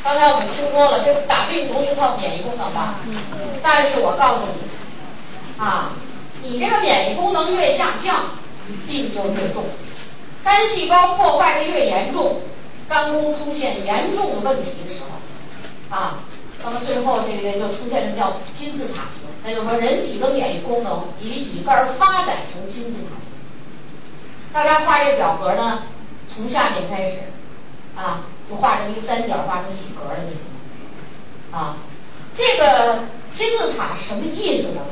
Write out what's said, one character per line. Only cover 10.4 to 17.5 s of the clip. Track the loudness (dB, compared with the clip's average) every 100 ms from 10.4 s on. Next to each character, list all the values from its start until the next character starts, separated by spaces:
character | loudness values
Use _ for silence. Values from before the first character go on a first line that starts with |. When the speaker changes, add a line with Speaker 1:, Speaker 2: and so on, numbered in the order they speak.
Speaker 1:
肝 | 4 4 4
细 | 2 6
胞 | 6 6
破 | 6 4 6
坏 | 4 4
的 | 0
越 | 2 2
严 | 2 0
重， | 0 0 0 -4 -8 -8 -8 0
肝 | 2 2
功 | 2 0 0
出 | -2
现 | -2 -2 -2 0
严 | 0 0 0
重 | 0
的 | 0 0
问 | 0 0
题 | -6 -6
的 |
时 | -6
候， | -6 -6 -8 -8 -8 -8 -8 -8 -4 -2
啊， | -2 -4 -6 -8 -8 -6
那 | -4
么 | -4
最 | -2 0
后 | 2 2
这 | 0 -2
个 | -2